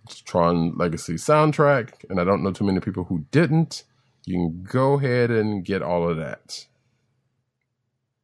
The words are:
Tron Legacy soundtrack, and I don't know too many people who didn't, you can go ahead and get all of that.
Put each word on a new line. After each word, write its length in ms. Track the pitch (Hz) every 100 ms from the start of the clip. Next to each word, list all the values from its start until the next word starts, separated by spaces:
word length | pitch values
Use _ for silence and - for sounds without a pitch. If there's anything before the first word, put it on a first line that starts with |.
| - - -
Tron 500 | 90 85 87 82 -
Legacy 380 | 87 80 -
soundtrack, 800 | 82 - 151 156 147 147 139 113 - -
and 100 | 95
I 60 | 87
don't 180 | 98
know 80 | 95
too 140 | 92 101
many 160 | 95
people 240 | - 90 87
who 180 | 90 76
didn't, 520 | 139 165 156 165 - - _ _ _ -
you 80 |
can 300 | 90 85 85
go 300 | 95 127 135 143
ahead 340 | 139 123 120
and 320 | 117 107 101
get 180 | 87 95
all 260 | 80 87 85
of 80 | 80
that. 480 | 73 - - - - _ _ _ _ _ _ _ _ _ _ _ _ _ _ _